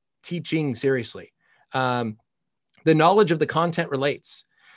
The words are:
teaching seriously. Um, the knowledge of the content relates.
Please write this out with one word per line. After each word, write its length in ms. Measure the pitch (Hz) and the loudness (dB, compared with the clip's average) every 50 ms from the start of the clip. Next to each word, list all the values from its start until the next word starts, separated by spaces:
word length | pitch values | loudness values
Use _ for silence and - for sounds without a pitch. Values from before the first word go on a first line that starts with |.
| _ _ _ _ | _ _ _ _
teaching 540 | - - 175 170 165 - - 160 156 143 120 | -14 -10 -10 -10 -6 -4 -2 -2 -2 -2 -4
seriously. 580 | 107 - 135 135 131 113 - - 92 87 - _ _ _ _ _ _ _ _ - | -2 0 0 0 0 -2 -6 -12 -14 -16 -18 _ _ _ _ _ _ _ _ -4
Um, 440 | 131 131 127 123 123 120 110 107 - _ _ _ _ _ _ _ _ _ _ _ _ _ | -2 -2 0 0 -2 -4 -6 -8 -10 _ _ _ _ _ _ _ _ _ _ _ _ _
the 100 | 156 160 | 4 4
knowledge 360 | 156 156 170 190 208 214 160 | 6 6 6 6 6 4 4
of 80 | 170 160 | 2 0
the 60 | 156 | 0
content 440 | 143 - 156 165 175 165 180 165 151 | -2 0 0 0 0 -2 -4 -4 -4
relates. 560 | 143 135 135 147 127 - - - - - - _ _ _ _ _ _ | -4 -2 -2 -2 -4 -4 -10 -14 -16 -16 -18 _ _ _ _ _ _